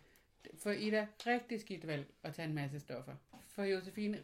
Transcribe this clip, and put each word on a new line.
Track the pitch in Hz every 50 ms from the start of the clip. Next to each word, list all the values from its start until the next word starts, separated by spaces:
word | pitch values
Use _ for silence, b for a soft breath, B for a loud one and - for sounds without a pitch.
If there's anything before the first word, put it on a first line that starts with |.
| B B B B B B B _ - - -
for | - - 208
Ida, | 202 - 208 214 214 214 208 208 - - -
rigtig | 233 240 240 240 - 233 220
skidt | 220 - 196 160 -
valg | 160 151 143 139 - - _ -
at | 160 143
tage | - 165 156
en | 151
masse | 151 143 135 143 147
stoffer. | - - 135 120 131 135 135 139 - _ - - - -
For | - - 202
Josefine, | 196 190 185 185 190 - 214 214 208 208 -